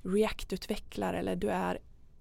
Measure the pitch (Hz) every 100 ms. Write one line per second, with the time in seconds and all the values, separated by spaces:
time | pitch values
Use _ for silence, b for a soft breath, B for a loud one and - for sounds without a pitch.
0 | 185 196 214 - - 190 - 208 - -
1 | 208 175 185 180 202 185 180 - - -
2 | - -